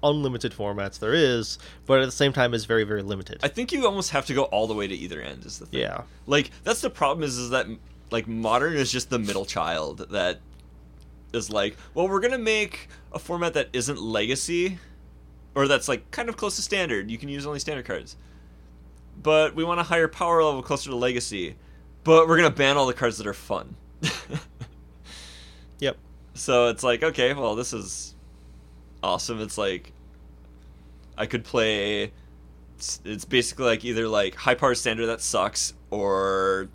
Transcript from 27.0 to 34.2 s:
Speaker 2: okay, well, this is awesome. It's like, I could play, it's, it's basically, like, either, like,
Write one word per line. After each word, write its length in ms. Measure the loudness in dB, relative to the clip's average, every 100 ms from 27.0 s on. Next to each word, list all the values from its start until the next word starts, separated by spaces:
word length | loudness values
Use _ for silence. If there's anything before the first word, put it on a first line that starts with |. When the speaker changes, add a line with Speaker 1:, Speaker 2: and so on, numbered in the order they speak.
Speaker 2:
okay, 320 | 2 2 2
well, 200 | 2 -2
this 180 | -2 -4
is 420 | -6 -8 -10 -12 -18 -20 -20 -20 -20 -20 -20 -20 -6
awesome. 380 | -2 -2 -2 -6
It's 160 | -6 -2
like, 340 | -2 -4 -10 -20 -20 -20 -20 -20 -20 -20 -20 -20 -20 -20 -14 -8
I 100 | -4
could 180 | -4
play, 680 | -2 0 2 2 0 -2 -4 -10 -20 -20 -20 -20 -20 -12
it's, 240 | -10 -10
it's 200 | -8 -10
basically, 420 | 0 2 2 0 0
like, 180 | 0
either, 240 | -2 -2 0
like, 260 | 0